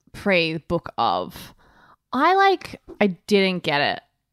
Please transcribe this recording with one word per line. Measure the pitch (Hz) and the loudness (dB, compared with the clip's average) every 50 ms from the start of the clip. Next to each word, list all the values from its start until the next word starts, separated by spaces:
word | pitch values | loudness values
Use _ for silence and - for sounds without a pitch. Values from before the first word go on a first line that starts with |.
| _ _ | _ _
pre | - - - 202 190 175 165 160 160 165 | -14 -6 0 2 2 2 2 0 -2 -4
Book | - - 175 165 - - - | -4 -2 -4 -4 -4 -4 -4
of. | - 117 110 90 92 90 - - - - - - _ _ _ _ _ _ - _ _ _ _ | 0 0 0 0 0 -2 -6 -10 -16 -20 -20 -20 _ _ _ _ _ _ -20 _ _ _ _
I, | - 254 294 339 370 | -4 0 2 2 4
like, | 392 392 392 381 - - - - - _ - - - | 4 4 4 2 0 -4 -10 -18 -18 _ -8 -2 0
I | 208 202 175 - _ | 0 0 0 -4 _
didn't | - 202 196 190 190 185 175 | 0 2 2 2 2 0 -2
get | - 165 147 143 | -4 -2 -2 0
it. | 139 107 90 - - _ _ _ _ _ | 0 0 -2 -4 -8 _ _ _ _ _